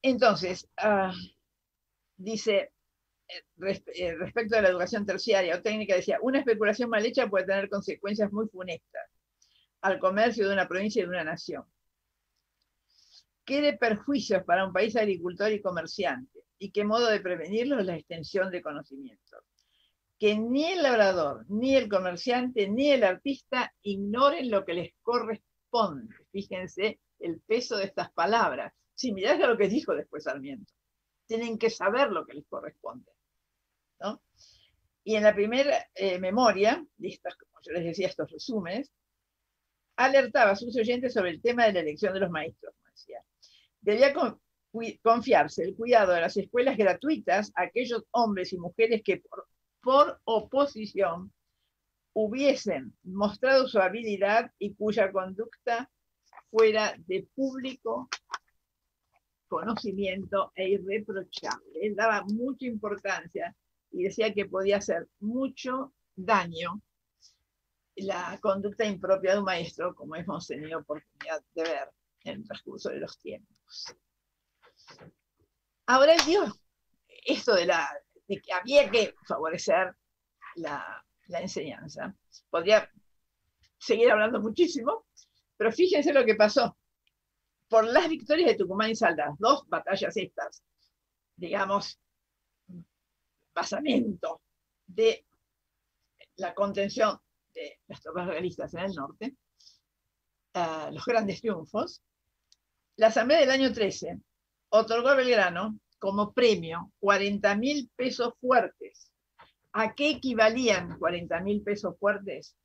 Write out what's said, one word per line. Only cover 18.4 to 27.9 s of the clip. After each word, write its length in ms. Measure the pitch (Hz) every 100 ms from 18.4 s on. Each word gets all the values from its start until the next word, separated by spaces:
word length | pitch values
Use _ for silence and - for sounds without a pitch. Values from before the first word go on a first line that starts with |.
| 190
de 100 | 175
conocimientos. 840 | 156 147 147 135 131 107 _ - _ _ _ _ _ _ _ _
Que 180 | 208 214
ni 280 | 233 262 320
el 180 | 370
labrador, 640 | 285 233 196 180 147 110 110
ni 260 | 208 262
el 140 | 269 220
comerciante, 800 | 196 185 180 254 240 247 233 196
ni 240 | 220 285
el 100 | 277
artista 720 | 202 185 277 269 _ 254 233 _
ignoren 680 | 202 196 202 226 277 339 254
lo 120 | 196
que 100 | 196
les 200 | 170 170 _
corresponde". 1120 | - 240 220 208 _ _ _ 233 202 139 113 - _
Fíjense 680 | 196 196 185 185 - 208 - _ _
el 220 | 170 160
peso 360 | - 226 - 214
de 100 |
estas 260 | 196